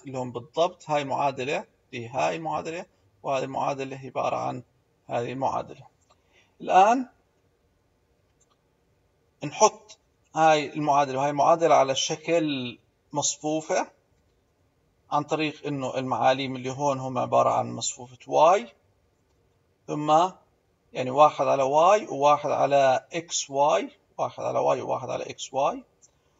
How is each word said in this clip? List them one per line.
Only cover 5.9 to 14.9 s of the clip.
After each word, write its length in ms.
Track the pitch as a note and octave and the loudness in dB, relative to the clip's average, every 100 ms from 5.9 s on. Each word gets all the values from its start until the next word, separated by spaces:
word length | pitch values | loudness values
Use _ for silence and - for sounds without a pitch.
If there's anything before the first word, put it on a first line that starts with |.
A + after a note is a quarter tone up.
| _ _ _ _ _ _ - | _ _ _ _ _ _ -12
الآن 480 | - F#3 G3+ B3+ B3 _ _ _ _ _ _ _ _ _ _ _ _ _ _ _ _ _ _ _ _ _ _ _ | 2 6 6 4 -2 _ _ _ _ _ _ _ _ _ _ _ _ _ _ _ _ _ _ _ _ _ _ _
نحط 540 | D3 - G#3 - - - _ _ _ D#3 | -8 2 2 2 -20 -20 _ _ _ 2
هاي 380 | D#3+ D#3 C#3+ | 4 4 0
المعادلة 440 | D3+ D3 C#3+ C#3 C3 | -4 0 2 2 0
وهاي 100 | C#3+ | -2
المعادلة 460 | C#3+ C3+ E3 E3 C3+ | 2 4 4 4 4
على 200 | C3+ C3 | 4 0
شكل 800 | - D#3+ - E3 D#3 C3+ B2 A2 _ _ _ | -4 -6 -2 0 0 -4 -8 -12 _ _ _
مصفوفة 800 | D3 C#3 - D3+ D#3 D#3 F#3 - _ _ _ _ _ _ _ _ _ _ | -6 -4 -4 -4 -4 -2 -4 -4 _ _ _ _ _ _ _ _ _ _